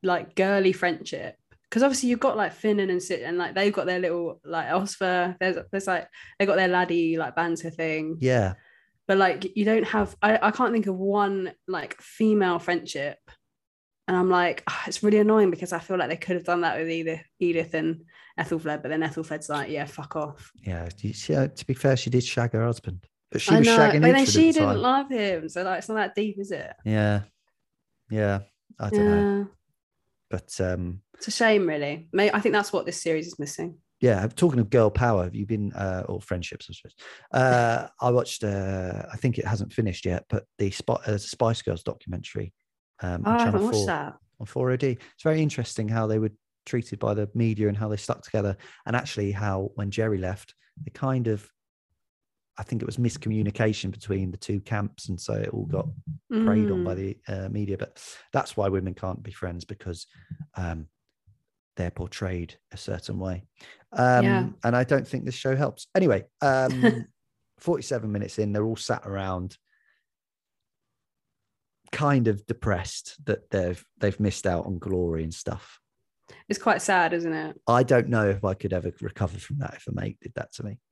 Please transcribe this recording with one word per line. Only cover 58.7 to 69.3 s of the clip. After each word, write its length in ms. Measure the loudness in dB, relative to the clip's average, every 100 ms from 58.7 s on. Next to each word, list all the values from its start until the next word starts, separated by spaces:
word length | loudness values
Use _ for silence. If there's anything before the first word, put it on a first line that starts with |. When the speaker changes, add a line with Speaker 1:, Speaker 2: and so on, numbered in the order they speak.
| 0 -4
Speaker 2:
can't 300 | -6 -8 -8
be 80 | -12
friends, 320 | -10 -10 -10
because, 440 | -12 -12 -10 -12 -14 -20 -18 -16 -14 -8
um, 320 | -6 -6 -10 _ _ _ _ _ _ _ _ -6
they're 140 | -6
portrayed 680 | -6 -10 -6 -6 -6 -8 -14 _
a 60 | -16
certain 420 | -8 -8 -6 -6
way. 260 | -6 -8 -10 _ -20 -20 _
Um, 320 | 2 6 6 6
Speaker 1:
Yeah. 240 | 4 0 -2
Speaker 2:
and 100 | 0 2
I 80 | 2
don't 200 | 0 0
think 200 | -6 -6
this 100 | -4
show 220 | -2 0
helps. 300 | -2 -4 -2
Anyway, 300 | 2 4 2 0 _
um, 320 | 2 4 2
Speaker 1:
<laughs> 420 | 4 4 4 -8 _ _ _ _ _
Speaker 2:
forty-seven 500 | -2 -2 -2 -6 -4
minutes 300 | -4 -4 -4
in, 140 | -2
they're 100 | 0
all 140 | -2 -4
sat 240 | -4 -6 -4
around, 520 | -6 -4